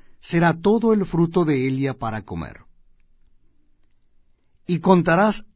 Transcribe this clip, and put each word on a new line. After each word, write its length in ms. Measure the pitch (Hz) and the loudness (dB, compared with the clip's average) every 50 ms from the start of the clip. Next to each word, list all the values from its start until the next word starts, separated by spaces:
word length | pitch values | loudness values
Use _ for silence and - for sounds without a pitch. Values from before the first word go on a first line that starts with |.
| - - - - | -20 -20 -20 -20
será 400 | - - - 170 170 170 160 165 | -10 -6 -2 0 2 2 0 0
todo 360 | 165 202 214 233 214 226 220 | 0 0 0 2 2 2 2
el 100 | 214 190 | 0 0
fruto 400 | - - 170 170 165 165 180 170 | -2 0 0 0 0 2 0 0
de 240 | 151 147 131 127 135 | 0 0 0 -2 -2
ella 240 | 131 131 139 135 127 | -2 -2 -4 -4 -4
para 300 | - 123 113 110 107 101 | -6 -8 -8 -8 -8 -10
comer. 380 | - 92 85 80 - - - - - - _ _ _ _ _ _ _ _ _ _ _ _ _ _ _ _ _ _ _ _ _ _ _ _ _ _ _ _ _ _ _ _ _ _ _ _ _ _ | -10 -10 -10 -10 -10 -14 -18 -20 -20 -20 _ _ _ _ _ _ _ _ _ _ _ _ _ _ _ _ _ _ _ _ _ _ _ _ _ _ _ _ _ _ _ _ _ _ _ _ _ _
Y 120 | - 175 160 | -6 -6 -2
contarás 680 | 165 185 190 180 160 170 165 175 202 220 208 - - - _ | 2 4 4 4 4 2 2 2 2 0 0 -4 -8 -16 _